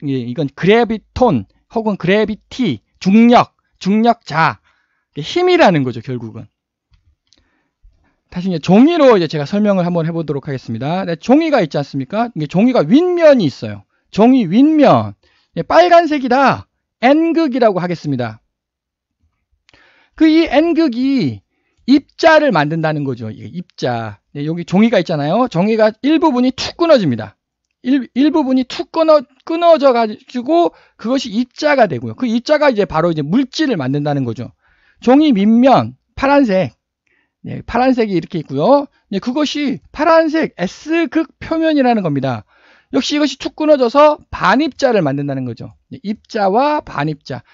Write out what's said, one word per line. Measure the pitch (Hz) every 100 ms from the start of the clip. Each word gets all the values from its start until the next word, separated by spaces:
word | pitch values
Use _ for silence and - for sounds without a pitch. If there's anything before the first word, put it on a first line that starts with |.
| 147
예, | 131
이건 | 120 123 139 -
그래비톤 | 175 233 208 226 _ - 247 127 95 _ _ 233
혹은 | 214 190
그래비티, | 170 208 208 220 _ - 220 113 _ _
중력, | 185 214 233 233 127 _ _ _
중력자, | 185 214 233 220 - 151 156 107 _ _ _ _ _
이게 | 147
힘이라는 | 151 349 359 349 247 160
거죠, | 127 113
결국은. | 135 123 110 110 107 _ _ _ _ _ _ _ _ _ _ _ _ _ - _ _ _ _
다시 | 180 190
이제 | 170
종이로 | - 196 294 349 269 208
이제 | 156
제가 | 156 143
설명을 | 202 208 190 175
한번 | 175 160
해보도록 | 165 151 143 -
하겠습니다. | 131 - 113 139 180 185
네, | 165
종이가 | - 285 330 247
있지 | 165 156
않습니까? | 143 139 131 208 233 165
이게 | 151
종이가 | 175 247 226 151
윗면이 | 269 359 349 320 269
있어요. | 156 - 110 101 _ _ _
종이 | - 233 269 175
윗면. | 214 294 311 240 131 104 - _ _ _
네, | 170
빨간색이다. | - 311 349 339 330 294 254 254 262 113 - _ _ -
N극이라고 | 240 302 330 330 320 247 226 180
하겠습니다. | 180 165 151 131 117 110 _ _ _ _ _ _ _ _ _ _ _ _ _ _ _ _ _ -
그 | 311
이 | 320 320
N극이 | 262 339 311 320 233 269 269 143 104 _ _ _ _ -
입자를 | 285 - - 330 311 294
만든다는 | 170 147 165 156 156
거죠. | 135 123 110
이게 | - 107
입자. | 165 - - 139 117 110 101 _
네, | 143 151
여기 | 170
종이가 | 165 185 226 220
있잖아요. | 165 156 147 208 254
종이가 | 160 208 220 214 -
일부분이 | 269 320 330 247 254
툭 | - - -
끊어집니다. | 339 277 165 113 101 _ _ _ _ _
일-, | 247 277 226
일부분이 | 233 294 320 262 262 247
툭 | - -
끊어-, | 320 311 302 - _
끊어져 | - 330 339 311 277
가지고 | 233 220 - _ 247 240 339 330 _ _ _
그것이 | 214 269 247
입자가 | 202 247 - 302 277 208
되고요. | 123 113 110
그 | 247
입자가 | 233 262 302 285
이제 | 208 185
바로 | 160 175
이제 | 156
물질을 | 143 233 262 - 302 190
만든다는 | 131 147 147 143
거죠. | 123 113 110 _ _ _ _ _
종이 | 233 269 311
밑면, | 190 208 226 262 196 117 127 _ -
파란색. | 269 285 240 190 131 _ _ _ _ _ _ _
네, | - 127 -
파란색이 | 233 262 247 220
이렇게 | 180 - 170
있고요. | - 139 185 285 285 _ -
네, | 196
그것이 | 247 285 294 294 285 - _
파란색 | - 320 330 320 320 233 -
S극 | 185 - 302 330 320 311 320 _
표면이라는 | - 320 320 294 247 226
겁니다. | 170 139 135 113 - _ _ _ _
역시 | 269 - 294
이것이 | 294 -
툭 | 320 -
끊어져서 | 311 285 240 277 302 302 -
반입자를 | - 170 233 311 - 262 214
만든다는 | 147 143 143 135
거죠. | 123 113 117 _ _
네, | -
입자와 | 196 214 _ 226 196 214 294 302
반입자. | - - 151 151 - 123 _